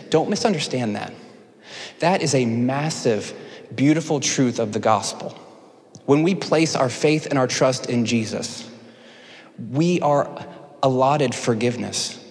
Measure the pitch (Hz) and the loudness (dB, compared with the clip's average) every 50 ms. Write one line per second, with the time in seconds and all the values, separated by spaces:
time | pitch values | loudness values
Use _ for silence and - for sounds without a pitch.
0 | - - - 160 143 - 208 202 - 226 180 151 - - 131 127 120 107 104 104 | -2 0 2 2 2 2 0 0 2 0 0 0 -2 -2 -2 -2 -2 -2 -4 -4
1 | 110 - - - - - - - - - - - - - - - - - - - | -8 -10 -12 -16 -20 -20 -20 -20 -20 -20 -20 -20 -20 -18 -16 -16 -16 -16 -6 -2
2 | 160 170 190 - 165 143 143 135 123 113 113 120 123 127 135 143 151 160 160 - | 0 2 2 2 2 2 2 2 2 2 0 0 0 0 0 -2 -2 -4 -4 -2
3 | - 127 107 101 98 - - - - - - - - - 107 117 135 151 151 165 | 0 0 0 0 -2 -6 -12 -14 -16 -18 -18 -20 -18 -10 -2 2 4 4 4 2
4 | - - 156 135 - - - - 131 120 117 - 113 104 107 110 101 113 110 98 | 2 0 -2 -2 0 0 0 2 2 2 2 0 -2 -2 -2 0 2 2 2 2
5 | - - - - - - - - - - - - - - - - - - - - | 0 -4 -8 -8 -10 -12 -14 -14 -20 -20 -20 -20 -20 -20 -20 -20 -20 -20 -20 -4
6 | - - 143 151 160 202 190 - - - 160 156 165 156 - - 135 123 - - | 2 4 4 4 4 4 2 0 0 0 2 2 2 2 2 0 0 0 0 2
7 | - 151 156 156 - - 143 135 127 123 - - 147 131 123 - - - 123 120 | 2 2 2 2 0 -2 0 0 0 0 2 2 2 2 2 0 -2 -2 0 0
8 | 113 113 120 113 107 104 101 98 - - - - - - - - - - - - | 0 2 0 0 0 -2 -4 -6 -6 -8 -10 -12 -14 -16 -18 -20 -20 -20 -20 -20
9 | - - - - - - - - - - - - 120 107 123 143 165 175 180 - | -20 -20 -20 -20 -20 -20 -20 -20 -20 -20 -16 -14 -10 -4 0 0 2 2 2 2
10 | - 147 143 143 - - - - - - - - - - - - 139 135 127 127 | 2 2 2 2 2 0 -6 -12 -14 -14 -16 -18 -20 -20 -6 -2 0 2 2 4
11 | 131 135 147 151 143 120 117 - - 131 117 107 123 123 113 - 101 98 - - | 4 4 4 4 2 0 0 -2 0 0 0 2 0 0 -2 -2 -6 -6 -4 -6
12 | - - - - - - | -6 -6 -8 -12 -16 -4